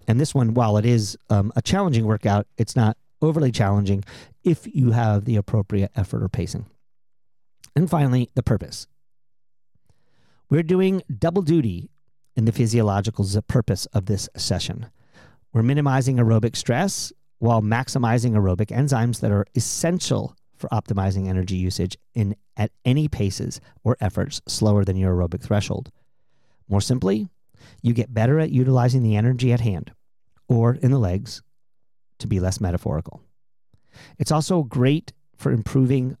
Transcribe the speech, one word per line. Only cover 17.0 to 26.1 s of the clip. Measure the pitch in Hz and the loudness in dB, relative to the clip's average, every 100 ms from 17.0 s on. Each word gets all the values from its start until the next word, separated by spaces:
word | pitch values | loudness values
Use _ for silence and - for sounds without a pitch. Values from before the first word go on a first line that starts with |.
| - - _ - | -10 -14 _ -4
while | 113 113 | 0 2
maximizing | 107 113 135 135 117 120 120 | 2 0 -2 -2 0 2 2
aerobic | 107 95 90 107 | 2 2 0 -2
enzymes | 104 143 127 117 110 | 0 0 2 0 0
that | 110 | 0
are | 101 - | 0 0
essential | 127 - - 165 175 - 107 - _ _ - | -4 -4 -2 -2 -2 -2 -2 -4 _ _ -14
for | - | -4
optimizing | 110 - 98 95 98 95 | -4 -2 -2 0 0 -2
energy | 92 92 92 | -2 -2 -2
usage | 90 - 90 - _ | -2 -2 -4 -6 _
in, | 120 101 - _ - | -2 -2 -4 _ -6
at | 208 _ | -6 _
any | 127 139 151 | -2 0 0
paces | - 101 - - - - _ | -2 -4 -4 -8 -10 -18 _
or | - 127 | -4 -2
efforts | 95 - 95 - - | -2 -4 -6 -8 -8
slower | - 107 101 | -2 2 2
than | 95 92 | 0 0
your | 95 | 0
aerobic | 90 87 92 | 0 -2 -4
threshold. | - 104 - - - _ _ | -2 -2 -2 -8 -10 _ _